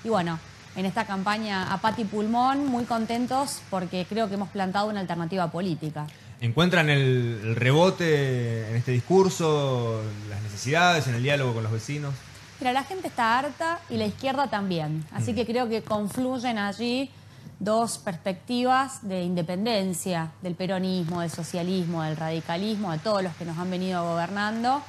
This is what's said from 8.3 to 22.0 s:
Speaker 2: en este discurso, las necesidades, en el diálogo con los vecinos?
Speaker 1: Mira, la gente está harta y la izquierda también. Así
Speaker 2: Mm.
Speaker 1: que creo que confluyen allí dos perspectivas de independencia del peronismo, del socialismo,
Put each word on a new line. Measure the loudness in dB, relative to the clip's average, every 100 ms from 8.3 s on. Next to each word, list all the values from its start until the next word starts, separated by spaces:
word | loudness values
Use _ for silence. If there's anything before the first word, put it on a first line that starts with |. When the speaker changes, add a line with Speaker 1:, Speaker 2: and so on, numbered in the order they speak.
| 0 0 -2 0
Speaker 2:
en | 0
este | 2
discurso, | 0 6 6 6 4 2 4 2 2 0 -2 -4 -8 -8
las | -6
necesidades, | -6 -4 0 4 6 6 2
en | 0
el |
diálogo | 2 2 2
con | 0
los | -2
vecinos? | -2 -4 -6 -6 -8 -10 -18 -20 -4
Speaker 1:
Mira, | 0
la | 0
gente | -2 -6 -6
está | 0 2 2
harta | 0 -4 -4 -4 -4
y | -2
la | -2
izquierda | -2 -2 0 0
también. | -2 -2 -2 -2 -4 -6
Así | -4 -2
Speaker 2:
Mm. |
Speaker 1:
que | -2 0
creo | 0 0
que | -2
confluyen | -2 -2 -2 -2 -2 -2 -2 -2
allí | -2 -2 -2 -2 -4 -10 -20 -20 -20 -6
dos | 0 2 2 -4
perspectivas | -6 -4 -4 -6 -4 0 4 2 0 -6 -4
de | -2
independencia | 0 0 -2 -2 0 2 0 -2 -2 -2 -4 -6
del | -8
peronismo, | -4 -2 0 0 0 -2 -2
del | -4
socialismo, | -6 -6 -4 0 0 0 -2